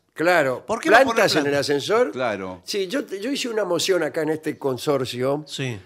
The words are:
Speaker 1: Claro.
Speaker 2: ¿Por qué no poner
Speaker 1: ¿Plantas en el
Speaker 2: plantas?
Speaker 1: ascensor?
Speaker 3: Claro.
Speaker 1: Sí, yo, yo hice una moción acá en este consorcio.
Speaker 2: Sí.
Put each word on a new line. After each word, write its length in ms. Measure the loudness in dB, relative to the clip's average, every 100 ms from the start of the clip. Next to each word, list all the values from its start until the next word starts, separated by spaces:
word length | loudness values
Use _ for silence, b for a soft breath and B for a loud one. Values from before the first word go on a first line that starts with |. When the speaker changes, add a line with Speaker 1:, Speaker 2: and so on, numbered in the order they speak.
| _
Speaker 1:
Claro. 500 | -2 2 4 2 -2 -4
Speaker 2:
¿Por 140 | -4
qué 100 | 6
no 60 | 6
poner 140 | 6
Speaker 1:
¿Plantas 180 | 4 2
en 40 | 2
el 40 | 2
Speaker 2:
plantas? 140 | 0
Speaker 1:
ascensor? 520 | 0 -2 2 0 0
Speaker 3:
Claro. 480 | -2 -4 -4 -6 -10
Speaker 1:
Sí, 240 | -8 -4 -2
yo, 180 | -4 -6
yo 240 | -8 -6
hice 200 | -4 -4
una 160 | -2 0
moción 360 | 0 2 0
acá 200 | 0 -2
en 80 | -2
este 280 | -2 -4 -4
consorcio. 840 | -4 -4 0 0 0 -2 -2 -2 -6
Speaker 2:
Sí. 320 | -8 -6 -6